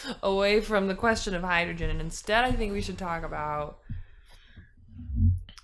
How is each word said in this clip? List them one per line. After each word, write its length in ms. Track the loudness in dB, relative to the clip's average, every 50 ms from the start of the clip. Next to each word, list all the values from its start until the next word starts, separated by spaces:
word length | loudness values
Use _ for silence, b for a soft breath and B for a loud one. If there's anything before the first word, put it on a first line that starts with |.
| B -10 -8 B -2
away 380 | 0 2 2 4 4 4 2
from 260 | 2 2 2 2 2 0
the 60 | 0
question 380 | 0 2 2 2 2 0 -2 -4
of 80 | -2 -2
hydrogen, 460 | 0 2 2 2 0 -2 -2 -2 -2
and 100 | -2 -2
instead 440 | -2 -4 -6 -8 -2 0 2 4 4
I 60 | 4
think 200 | 2 2 0 0
we 100 | -2 -2
should 180 | -4 -4 -6 -6
talk 240 | -6 -6 -4 -4 -6
about 560 | -6 -6 -6 -4 -4 -4 -4 -4 -6 -8 -14 B B B B B B B B B B B B B B B B B B B -20 -20 -20 -18 -14 -10 -4 2 6 6 6 6 4 0 -8 -16 -20